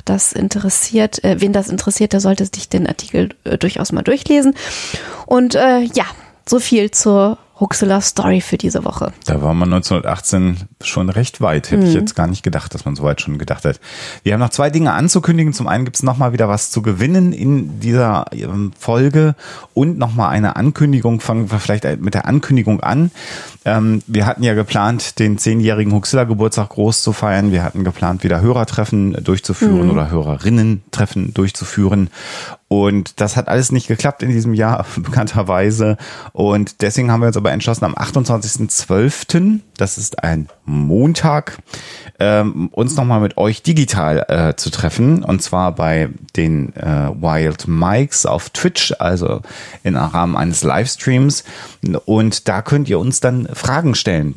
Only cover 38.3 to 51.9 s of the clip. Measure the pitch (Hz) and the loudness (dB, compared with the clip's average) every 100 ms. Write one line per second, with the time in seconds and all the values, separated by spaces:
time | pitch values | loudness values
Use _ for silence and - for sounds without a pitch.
38.3 | 113 110 - 110 - - 95 131 - - | 0 -2 -4 -4 -4 0 2 2 -2 -2
39.3 | 170 190 214 - - 101 - 107 - 82 | 2 2 0 -4 -6 -4 -4 -8 -4 -2
40.3 | 80 73 _ 76 73 73 98 147 165 160 | -2 -4 _ -4 -2 2 2 2 2 0
41.3 | 147 - - - - - - - - 101 | 0 -4 -12 -18 -18 -18 -20 -12 -2 2
42.3 | 104 107 76 90 - 123 147 123 110 104 | 2 2 -2 -4 -2 -2 0 2 2 2
43.3 | - 104 107 - 160 127 98 76 76 - | 2 0 0 0 2 2 0 0 0 0
44.3 | 82 80 - - - 80 - 123 165 - | 2 0 -2 -6 -4 -2 2 2 2 0
45.3 | 92 - 90 90 - 80 80 76 - - | -2 0 0 0 0 0 0 -2 -6 -8
46.3 | - 80 78 64 - 78 73 71 67 82 | -2 0 0 -2 -6 -2 0 -2 -2 0
47.3 | 78 80 76 - 82 87 113 143 - - | 0 0 -2 -2 0 2 2 0 -2 -2
48.3 | 87 - - - - - - 90 90 87 | -2 -4 -4 -2 0 -4 -2 -2 0 -2
49.3 | - - - - - 98 71 78 82 87 | -4 -8 -18 -20 -8 -2 -2 0 0 0
50.3 | - 82 78 78 71 127 - - 127 139 | 0 -2 0 0 0 -2 -4 0 2 2
51.3 | - - - - - - | 0 -8 -18 -20 -8 -4